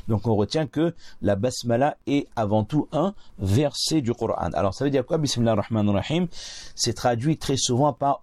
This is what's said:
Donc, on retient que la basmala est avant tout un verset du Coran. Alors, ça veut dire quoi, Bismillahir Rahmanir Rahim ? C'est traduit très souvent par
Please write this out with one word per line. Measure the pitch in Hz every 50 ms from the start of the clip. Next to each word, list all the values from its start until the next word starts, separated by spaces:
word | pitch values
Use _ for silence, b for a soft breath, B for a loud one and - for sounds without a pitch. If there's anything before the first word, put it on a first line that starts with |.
| B -
Donc, | 110 101 - 120
on | 110
retient | 104 104 - - 156 156
que | 127 - 147 160 170 - B B B B B
la | - 104 101
basmala | 98 101 127 - - - 117 117 120 135 151 - - - -
est | 139 143 - - - 120
avant | 110 98 104 107 107
tout | - 151 151 - - -
un | 131 165 196 202 b b b b -
verset | 98 95 101 123 151 143 - - - - 156 156
du | 117 110 117
Coran. | - 117 107 90 - 85 82 -
Alors, | - 95 98 95
ça | - 131
veut | 147
dire | 135 135 113
quoi, | - 165 160
Bismillahir | 147 131 - 120 117 113 110 101
Rahmanir | 98 - 113 110 104 104 101
Rahim ? | 95 101 - 139 170 180 170 B B B B B B B B B
C'est | B - - 107
traduit | - - 127 120 113 120 156 156 -
très | - - 139 131
souvent | - - 123 117 147 147
par | - - 139 139 135 -